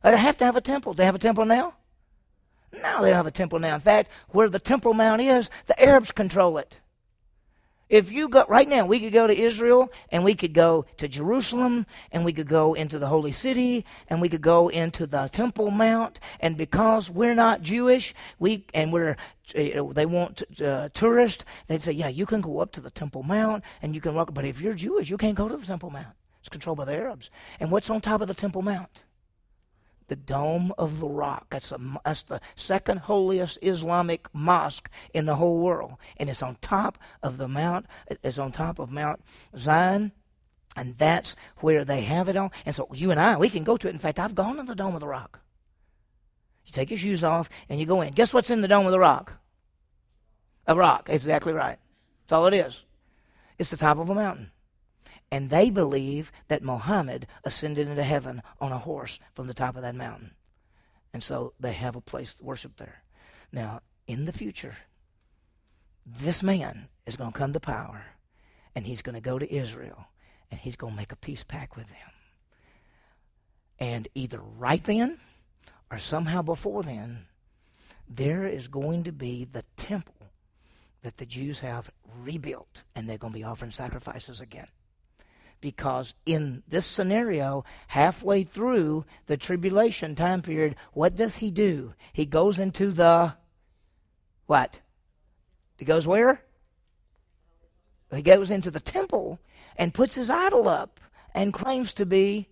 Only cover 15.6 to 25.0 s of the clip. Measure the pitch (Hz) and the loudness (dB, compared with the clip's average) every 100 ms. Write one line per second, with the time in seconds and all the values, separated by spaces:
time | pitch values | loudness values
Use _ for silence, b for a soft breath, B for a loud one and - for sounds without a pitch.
15.6 | 208 202 226 226 226 - B B 165 160 | -2 2 2 2 -2 -10 B B -4 -2
16.6 | 156 180 220 220 180 175 233 233 226 214 | -2 2 4 2 0 0 2 4 4 2
17.6 | 160 226 247 254 - - B B 180 214 | -2 2 4 4 2 -12 B B 0 0
18.6 | - - 156 170 165 143 B B - - | -2 -2 0 2 0 -2 B B -8 -4
19.6 | 147 143 143 139 160 175 175 - - 147 | -2 -2 -4 -2 0 0 -2 -6 -14 -6
20.6 | 147 135 147 - 226 240 240 - - B | -4 -4 -6 0 4 4 4 0 -14 B
21.6 | - 160 156 151 151 131 202 214 160 147 | -6 -4 -2 -4 -4 -4 -2 -2 -2 -4
22.6 | 180 - 135 - 143 135 135 208 220 208 | -4 -6 -16 -12 -10 -8 -4 0 0 -2
23.6 | B B 147 156 165 156 165 143 139 131 | B B -10 -6 -4 -2 -4 -4 -8 -4
24.6 | 190 196 196 415 | -6 -4 -2 -2